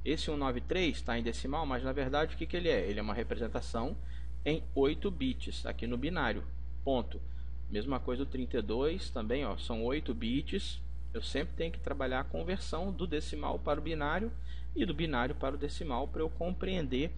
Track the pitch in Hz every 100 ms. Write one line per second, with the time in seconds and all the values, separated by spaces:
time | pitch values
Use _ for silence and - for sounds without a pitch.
0 | 131 160 - 147 135 123 - 185 175 123
1 | - 117 117 - 131 143 151 123 131 131
2 | 131 143 156 - 165 175 175 120 90 104
3 | 107 107 110 110 113 123 - 117 127 202
4 | - - - - 143 156 - 139 139 156
5 | 202 170 131 123 - - 117 - 113 123
6 | 143 180 127 107 - - - - - 131
7 | 110 - - - - - - 104 123 127
8 | - 123 135 127 123 127 107 113 143 185
9 | - 131 107 131 131 95 - 113 117 147
10 | 156 117 113 131 - 196 - - - -
11 | - 113 - 135 175 - 165 170 165 147
12 | 131 131 139 160 165 196 - 160 196 180
13 | 180 151 - 151 143 143 151 147 151 160
14 | 143 170 226 - - - - - 214 151
15 | 165 131 127 143 135 143 143 - 165 123
16 | 143 165 160 - 170 185 185 185 143 127
17 | 160